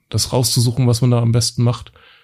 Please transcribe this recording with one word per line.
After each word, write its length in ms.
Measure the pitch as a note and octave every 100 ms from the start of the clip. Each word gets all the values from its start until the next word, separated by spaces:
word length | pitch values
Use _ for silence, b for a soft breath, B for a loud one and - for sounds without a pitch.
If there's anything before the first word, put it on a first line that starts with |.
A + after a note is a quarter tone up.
| -
das 240 | A2 -
rauszusuchen, 540 | B2 A#2+ B2+ A#2+ A#2 B2
was 140 | A#2
man 100 | B2+
da 100 | A#2+
am 120 | A#2
besten 300 | A#2 - -
macht, 300 | A#2+ A#2+ - b b b